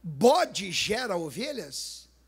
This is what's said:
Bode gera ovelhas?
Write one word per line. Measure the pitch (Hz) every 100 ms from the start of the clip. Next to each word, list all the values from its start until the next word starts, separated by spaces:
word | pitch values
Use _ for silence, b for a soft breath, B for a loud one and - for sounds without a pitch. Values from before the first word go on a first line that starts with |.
Bode | 180 139 226 320 330 - 190
gera | 156 175 214 247 180
ovelhas? | 160 131 277 269 147 135 - - - _